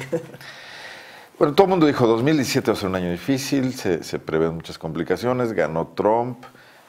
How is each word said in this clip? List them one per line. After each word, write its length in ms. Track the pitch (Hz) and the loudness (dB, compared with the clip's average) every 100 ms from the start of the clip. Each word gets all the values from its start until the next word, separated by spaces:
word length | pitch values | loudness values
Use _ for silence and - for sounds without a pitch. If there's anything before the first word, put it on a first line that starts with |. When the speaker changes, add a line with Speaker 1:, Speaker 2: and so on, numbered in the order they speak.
| - | -6
Speaker 1:
<laughs> 1300 | 165 - - - - - - - - - - - - | -6 -8 -18 -18 -18 -18 -18 -18 -18 -20 -20 -12 0
Speaker 2:
Bueno, 160 | 160 | 2
todo 120 | 143 190 | 6 6
el 40 | |
mundo 160 | 185 151 | 6 4
dijo, 220 | 139 120 | 6 4
"Dos 160 | 113 | 4
mil 100 | 127 156 | 4 2
diecisiete 360 | 123 131 117 | 2 0 0
va 60 | 104 | 0
a 20 | |
ser 100 | 98 | 0
un 60 | 92 | -2
año 160 | 90 | -2
difícil", 640 | 87 - 135 135 139 127 123 | -4 -2 -2 0 -2 -2 -2
se, 280 | 101 82 | -2 -2
se 140 | - 76 | -2 -8
prevén 360 | - 78 80 82 | -2 0 0 -2
muchas 220 | 78 80 | -10 -10
complicaciones, 760 | 82 80 80 90 117 127 120 | -8 -6 -2 -2 0 0 -2
ganó 340 | 98 76 80 82 | 0 -2 -2 -6
Trump, 540 | - 95 113 120 127 - - - - | 0 2 2 -2 -8 -16 -20 -20 -20